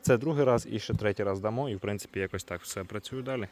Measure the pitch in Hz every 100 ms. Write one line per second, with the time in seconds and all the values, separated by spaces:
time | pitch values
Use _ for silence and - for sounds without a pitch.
0 | - 123 143 147 135 120 - 113 - 107
1 | 107 98 101 98 104 117 139 98 101 101
2 | - 98 95 95 - 87 - - 92 104
3 | - 131 127 131 98